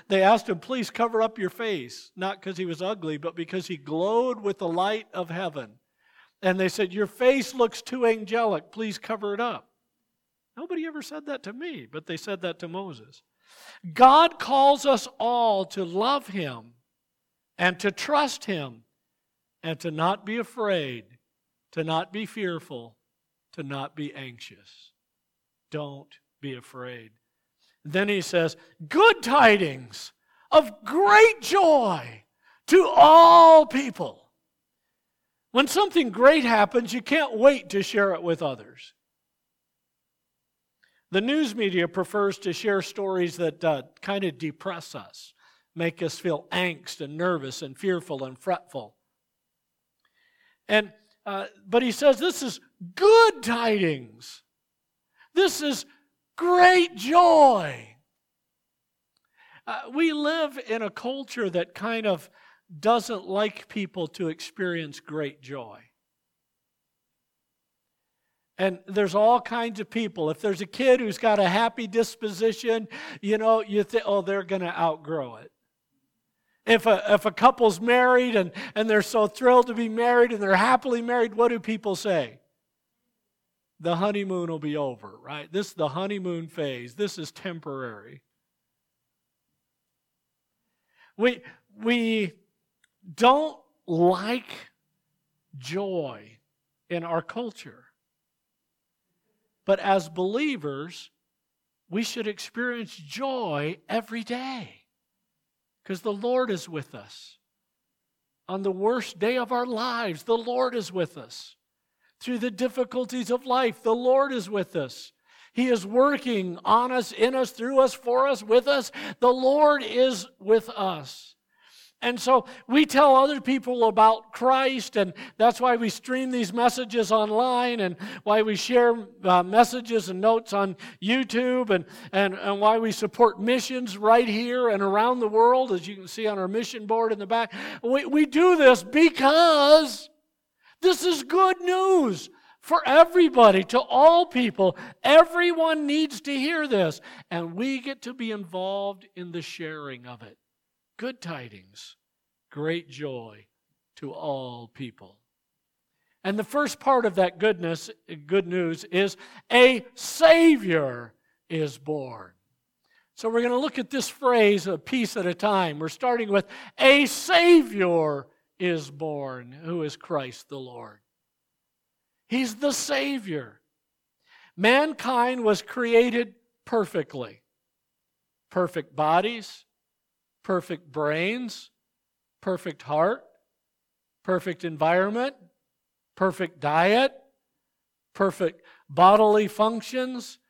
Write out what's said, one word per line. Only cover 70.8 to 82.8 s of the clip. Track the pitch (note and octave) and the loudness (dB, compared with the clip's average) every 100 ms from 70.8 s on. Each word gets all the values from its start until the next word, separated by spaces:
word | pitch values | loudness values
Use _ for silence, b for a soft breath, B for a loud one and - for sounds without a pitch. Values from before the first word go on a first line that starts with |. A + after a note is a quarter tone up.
| C4 B3+ | 2 4
who's | A3+ G#3+ | 2 -2
got | A3+ G#3 | 0 2
a | F#3+ | 2
happy | F#3+ A#3 A#3 A3 | 2 -2 -4 -4
disposition, | A3 A3+ - G#3+ F3+ A3+ A3 A#3+ A3+ A3 B B B | -2 -2 -4 -10 -2 -2 -2 -2 -4 -4 B B B
you | G3+ G#3+ | -4 0
know, | A3 A3+ | 2 2
you | G#3 G3+ | 0 -2
think, | G3+ A3+ G3+ | -2 -2 0
"Oh, | G3+ | -2
they're | F#3 G3 | -2 -6
gonna | F3+ F#3+ F3 E3+ | -4 -6 -4 -2
outgrow | E3 D#3+ D3+ D#3+ B2+ A2+ | -2 -2 -6 -8 -8 -14
it." | C#3 _ _ _ _ _ _ _ _ _ _ _ - | -20 _ _ _ _ _ _ _ _ _ _ _ 2
If | A3+ A3+ | 2 4
a, | F#3+ G3+ | 2 4
if | G3+ G#3+ | 2 2
a | |
couple's | - A#3+ B3+ A3+ F3 | 4 4 6 0 0
married | A#3 B3 B3 B3 B3+ | 0 2 4 4 2
and, | A3 F3+ B B | -2 -2 B B
and | - A3 | -6 0
they're | G#3+ | 0
so | G3+ A#3 G#3 | 2 0 0
thrilled | - B3+ B3 B3 | 2 4 6 4
to | |
be | A3+ A3+ | -2 -6
married | A3 A#3+ B3 A#3+ | -2 2 4 2
and | A3 | 0
they're | G3+ F#3 | 0 2
happily | A3 B3+ C4+ A#3+ | 4 2 0 -4
married, | A#3 B3 A3+ | -2 -2 -2
what | G#3 A#3 | 0 0
do | A#3 | 0
people | - A3 G#3 F#3 | -6 -6 -4 -6
say? | G#3+ F3 A#2+ G#2 _ _ _ _ | -2 -2 -4 -10 _ _ _ _